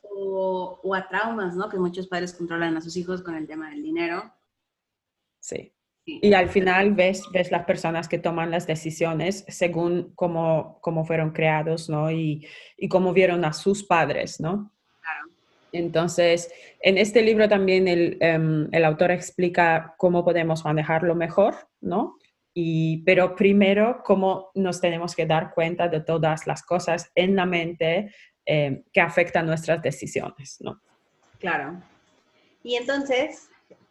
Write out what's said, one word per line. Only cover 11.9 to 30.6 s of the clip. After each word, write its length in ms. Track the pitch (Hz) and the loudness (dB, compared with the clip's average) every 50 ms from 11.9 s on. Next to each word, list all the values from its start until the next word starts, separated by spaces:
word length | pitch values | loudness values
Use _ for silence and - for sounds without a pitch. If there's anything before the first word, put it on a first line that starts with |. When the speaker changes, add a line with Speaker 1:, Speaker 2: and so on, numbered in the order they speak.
Speaker 2:
¿no? 200 | 156 151 151 160 | -4 -2 -2 0
Y, 360 | 165 165 160 156 151 151 151 - - - - - _ - | -2 -2 -2 -2 -4 -4 -8 -14 -20 -20 -20 -20 _ -8
y 100 | - 190 | -4 0
cómo 240 | - 185 185 185 170 | 2 2 2 2 4
vieron 320 | 185 185 175 175 175 175 | 4 4 4 4 2 0
a 80 | 156 156 | -2 -2
sus 320 | - - 196 202 202 - | -2 0 0 0 0 0
padres, 560 | - 180 170 156 143 143 - - - - - | 2 2 4 4 2 0 -2 -4 -4 -6 -6
¿no? 320 | - 156 180 208 208 - _ _ _ _ _ _ - | -4 -4 -4 -4 -6 -8 _ _ _ _ _ _ -12
Speaker 1:
Claro. 260 | 160 156 147 151 170 _ _ _ _ _ _ _ _ - | -12 -12 -12 -12 -18 _ _ _ _ _ _ _ _ -6
Speaker 2:
Entonces, 760 | 170 170 170 165 160 165 170 170 - 170 170 170 170 170 - - - - - - - | -4 -4 -2 0 0 0 0 2 2 4 4 4 2 0 -4 -16 -20 -20 -20 -10 -2
en 160 | - 185 196 | 2 2 4
este 240 | 180 208 208 - 247 | 4 4 4 4 4
libro 260 | 220 220 226 214 214 | 4 4 4 4 4
también 420 | 208 214 196 190 190 185 185 190 185 | 4 4 4 4 4 4 4 4 4
el, 280 | 175 170 170 165 - - | 2 2 2 0 0 0
em, 480 | - 165 165 160 160 160 156 156 151 - - | 2 2 2 2 2 2 2 0 0 0 2
el 120 | 165 165 | 2 4
autor 240 | 156 156 156 180 175 | 4 4 2 2 2
explica 840 | 175 175 170 - - - 180 175 175 - 175 170 165 160 165 - - - | 2 0 -4 -8 -4 -2 -2 0 4 4 4 4 4 2 0 -4 -6 0
cómo 260 | - 180 175 175 175 | 2 2 2 4 2
podemos 400 | 175 170 170 165 165 160 160 - | 2 2 2 2 0 -2 -2 0
manejarlo 500 | 156 151 156 151 147 160 160 165 175 165 | 0 0 0 0 0 0 0 2 2 0
mejor, 400 | 170 165 165 160 - 196 220 - - - _ _ _ - | 0 0 -2 2 4 4 4 2 -2 -10 _ _ _ -6
¿no? 340 | 185 175 196 240 - - _ _ _ _ _ _ _ - | -4 -2 -2 -2 -4 -6 _ _ _ _ _ _ _ -6
Y, 480 | 175 170 165 160 160 160 160 160 160 160 | -4 -2 0 0 0 0 0 0 0 2
pero 320 | - 185 185 180 180 180 | 4 4 4 4 2 2
primero, 640 | - 208 196 202 202 202 190 196 202 214 226 254 254 - | 2 4 4 6 6 6 4 4 4 2 2 0 -2 2
cómo 480 | - 208 196 190 190 185 180 - - - | 2 2 4 4 2 0 -2 -4 -8 -4
nos 260 | 196 190 185 175 175 | -4 -2 -2 -2 -2
tenemos 340 | - 175 170 165 170 175 - | -2 -2 -2 -2 -4 -6 -4
que 120 | - 165 | -2 0
dar 260 | 160 165 160 165 165 - | 2 2 0 0 -2 -2
cuenta 360 | - 165 165 175 170 175 175 | -2 -2 -2 0 -2 -2 -2
de 120 | 165 156 | -2 -2
todas 460 | 156 - 160 165 160 160 156 160 - | -2 -2 -2 0 2 0 0 -2 -4
las 160 | - 147 151 - | -6 -8 -8 -6
cosas 500 | - 170 175 170 - 165 160 165 - - | -4 -4 -4 -2 -2 -4 -4 -4 -4 0
en 220 | - 185 185 196 | 2 2 4 4
la 80 | 190 180 | 2 2
mente, 720 | 180 180 170 170 165 170 165 165 160 165 185 214 208 - - - _ _ _ - | 0 0 -2 -2 -4 -4 -2 -2 0 0 0 -2 -4 -10 -20 -20 _ _ _ -4
em, 360 | - 147 156 147 139 135 - - _ - | 0 0 2 2 0 -2 -6 -8 _ 0
que 80 | - 175 | 2 2
afectan 420 | 165 165 - 175 175 - 180 165 | 2 2 0 0 2 0 -2 0
nuestras 380 | 160 160 160 165 - 160 165 160 | 0 -2 -2 0 -2 -2 0 0
decisiones, 760 | - 151 - - - - 151 151 - - - 139 135 - - | -4 -6 -6 -8 -8 -6 -6 -6 -8 -10 -14 -18 -20 -18 -14